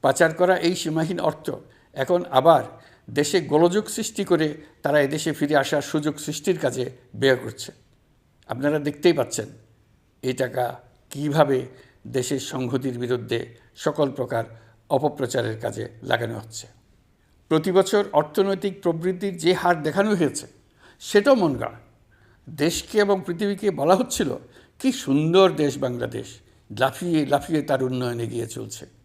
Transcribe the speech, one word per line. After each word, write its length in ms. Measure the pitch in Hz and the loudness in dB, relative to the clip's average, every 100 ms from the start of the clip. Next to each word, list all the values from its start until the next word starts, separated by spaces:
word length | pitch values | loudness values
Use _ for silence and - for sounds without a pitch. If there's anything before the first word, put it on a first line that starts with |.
পাচার 340 | 143 143 165 | 2 4 2
করা 220 | 160 180 185 | 4 2 4
এই 200 | 170 180 | 2 -2
সীমাহীন 440 | 165 156 160 175 | -2 -2 -2 -2
অর্থ 300 | 160 156 - - - _ _ | -2 -4 -8 -10 -14 _ _
এখন 320 | - - 180 175 | -8 0 0 4
আবার 340 | 135 147 151 107 - - _ - | 4 6 6 4 -12 -20 _ -8
দেশে 300 | 120 151 190 | -2 0 0
গোলযোগ 480 | 139 151 170 190 214 | 2 4 4 2 -4
সৃষ্টি 360 | - 220 - | -6 -6 -4
করে 300 | 196 175 156 147 - _ | 0 2 2 -4 -16 _
তারা 180 | 143 147 | 0 2
এদেশে 320 | 139 156 160 | 2 0 -4
ফিরে 240 | 147 143 147 | -2 2 2
আসার 260 | 135 151 | 2 -2
সুযোগ 360 | 135 156 147 151 | -2 -2 -2 -6
সৃষ্টির 400 | - 151 - 170 | -8 -6 -2 0
কাজে 320 | 143 123 127 - _ 110 | -2 -4 -8 -8 _ 0
ব্যয় 200 | 135 127 | 2 2
করছে। 360 | 113 - - - _ _ _ _ _ _ _ | 0 -12 -14 -16 _ _ _ _ _ _ _
আপনারা 320 | 120 143 151 | -4 0 0
দেখতেই 340 | 147 147 175 | -2 0 2
পাচ্ছেন 340 | 147 117 - 107 - _ _ _ _ _ _ | 2 0 -4 -8 -14 _ _ _ _ _ _
এই 100 | 127 | -6
টাকা 480 | 127 127 127 123 - - _ _ | -4 -4 -2 -4 -6 -18 _ _
কিভাবে 560 | 139 147 147 139 131 127 - - _ 110 | -8 -2 4 4 4 -2 -16 -20 _ -6
দেশের 340 | 127 123 139 | -4 -2 -4
সংহতির 580 | - 120 127 135 135 120 | -4 -6 -2 -2 -2 -4
বিরুদ্ধে 560 | 120 123 110 117 - - _ | -2 -2 -2 -4 -4 -16 _
সকল 360 | - - 147 139 | -6 -4 0 -2
প্রকার 340 | 123 117 113 117 - - _ _ | -2 -4 -4 -6 -12 -20 _ _
অপপ্রচারের 720 | 139 147 139 127 127 113 110 | 0 0 -2 -4 -2 -2 -4
কাজে 280 | 117 107 110 - | -8 -8 -10 -12
লাগানো 360 | - 120 117 113 | -2 -2 -2 -8
হচ্ছে। 280 | - - - _ _ _ _ _ _ _ _ | -12 -18 -18 _ _ _ _ _ _ _ _
প্রতি 240 | 156 160 | 0 4
বছর 320 | 185 185 208 202 | 2 4 2 2
অর্থনৈতিক 680 | 147 151 - 196 196 202 185 | 2 0 0 0 0 -4 -4
প্রবৃদ্ধির 540 | 175 165 175 180 196 175 | -2 -2 -2 -4 -6 -2
যে 180 | 160 | 0
হার 280 | 175 180 170 | 2 2 2
দেখানো 320 | 151 180 208 | 0 0 2
হয়েছে, 320 | 202 156 113 - _ _ _ - _ | 2 0 -2 -14 _ _ _ -20 _
সেটাও 340 | - 208 226 | 2 4 6
মন 220 | 262 175 123 | 4 4 0
গড়া। 240 | 113 - _ _ _ _ _ _ - | -6 -10 _ _ _ _ _ _ -20
দেশকে 480 | 156 151 165 - 220 | -2 -2 -2 -4 0
এবং 240 | 202 196 185 | 2 2 0
পৃথিবীকে 440 | 170 202 196 214 | -4 -2 -2 -4
বলা 240 | 156 147 | -2 2
হচ্ছিল, 420 | 185 247 - 170 - - - _ _ | 2 2 -2 -2 -4 -10 -20 _ _
"কি 140 | 262 | -2
সুন্দর 600 | 262 - 139 156 180 190 | -2 0 0 4 6 6
দেশ 260 | 160 147 123 | 4 -2 0
বাংলাদেশ, 480 | 131 120 120 113 113 - _ _ _ 107 | -4 -4 -6 -8 -12 -16 _ _ _ -2
লাফিয়ে 480 | 131 - 175 160 139 | -2 0 -2 0 2
লাফিয়ে 360 | 139 - 160 | 0 0 -4
তার 200 | 147 135 | 0 0
উন্নয়ন 380 | 131 127 127 117 | 0 -2 -4 -4
এগিয়ে 260 | 113 117 113 | -6 -6 -8
চলছে।" 400 | 120 113 - - _ | -10 -12 -14 -18 _